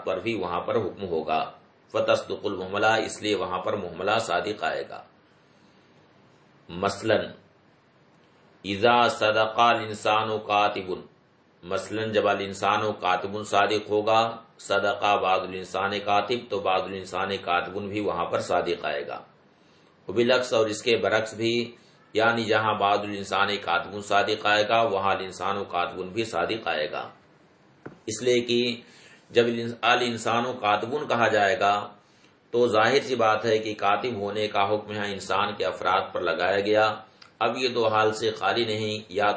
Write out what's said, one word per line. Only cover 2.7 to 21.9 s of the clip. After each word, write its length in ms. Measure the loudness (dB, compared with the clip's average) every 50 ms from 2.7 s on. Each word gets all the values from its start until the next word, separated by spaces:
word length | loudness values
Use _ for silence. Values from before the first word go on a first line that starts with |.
| -2 2 2 2 2 2 0
اس 160 | -4 -6 -4
لیے 140 | -2 -2 0
وہاں 240 | 0 -2 -4 -4 -4
پر 140 | -2 -4 -4
محملہ 420 | -4 -6 -8 -8 -4 -2 0 0 0
صادق 420 | 0 0 -2 0 0 -2 -6 -4 -4
آئے 200 | -4 -4 -4 -6 -10
گا۔ 120 | -12 -16 -16 -20 _ _ _ _ _ _ _ _ _ _ _ _ _ _ _ _ _ _ _ _ _ _ _ _ _ _ _ _ _ _ _ -14
مثلاً 500 | -8 -4 -4 -4 -4 -4 0 0 0 0 0 -4 -12 -18 _ _ _ _ _ _ _ _ _ _ _ _ _ _ _ _ _ _ _ _ _ _ _ _ -6
اِذَا 320 | -6 -2 2 4 6 6 6 6 4
صَدَقَ 480 | 2 2 2 2 4 2 0 2 4 4
الانسان 680 | 4 4 4 2 -2 -6 -8 -2 0 2 2 2 0 0 -4 -4 -2
کاتب، 440 | 2 2 4 4 2 0 -4 -6 -6 -8 -8 -8 -18 _ _ _ _ _ _ _ _ _ _ -8
مثلاً 480 | -6 -4 -4 -4 -4 -4 -4 -4 0
جب 160 | 2 2 4
الانسان 540 | 4 2 0 -2 -6 -4 -2 0 2 2 2 0 -2 -4 -2
کاتب 320 | 0 0 0 0 -2 -6 -8 -8 -6
صادق 440 | 0 2 2 4 4 2 -2 0 0
ہوگا، 320 | 0 0 2 4 4 4 4 2 -2 -8 -16 -20 _ -16
صدق 440 | -2 0 0 2 2 0 0 2 2 2 2 4
بعض 200 | 4 2 2 0
الانسان 580 | 0 -4 -8 -10 -10 -6 -4 -2 -2 -2 -2 -4 -2
کاتب، 440 | 0 0 0 2 0 -4 -4 -4 -4
تو 100 | -4 -2
بعض 220 | 0 0 0 0
الانسان 540 | 0 -4 -8 -8 -8 -6 -4 -4 -2 -2 -4 -4
کاتب 400 | -2 0 0 0 0 -2 -8 -8 -8 -4
بھی 100 | -4 -2
وہاں 240 | -2 -2 -2 -2 -2
پر 140 | -2 -2 -4 0
صادق 420 | 0 0 0 2 0 -2 -2 -4
آئے 220 | -4 -4 -4 -6
گا۔ 120 | -8 -10 -12 -14 -18 _ _ _ _ _ _ _ _ _ _ _ _ _ _ _
وبالعکس، 460 | -4 0 0 2 4 2 2 0 0 2
اور 120 | 2 2
اس 140 | 0 -2 -2 0
کے 140 | 0 2
برعکس 360 | 2 2 2 2 2 0 -2 -6
بھی، 220 | -2 -2 0 0 0 -2 -4 -10 -18 -20 _